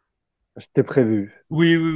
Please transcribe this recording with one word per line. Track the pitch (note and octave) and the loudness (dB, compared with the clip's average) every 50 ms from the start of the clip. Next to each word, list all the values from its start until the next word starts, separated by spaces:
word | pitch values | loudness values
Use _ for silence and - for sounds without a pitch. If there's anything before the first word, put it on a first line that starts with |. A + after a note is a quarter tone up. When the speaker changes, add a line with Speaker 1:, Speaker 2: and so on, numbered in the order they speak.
| _ _ _ _ _ _ _ _ _ _ _ | _ _ _ _ _ _ _ _ _ _ _
Speaker 1:
C'était | - - - - D3 - | -20 -20 -4 -2 -2 -2
prévu. | - - C3+ B2 A2 A2 G#2 G2 G#2 - _ _ - | 0 0 0 2 2 0 -2 -4 -6 -12 _ _ -6
Speaker 2:
Oui, | D#3 D#3 E3+ E3 E3 | -2 0 2 2 2
oui, | E3 D#3+ E3 D#3+ | 2 0 -2 -2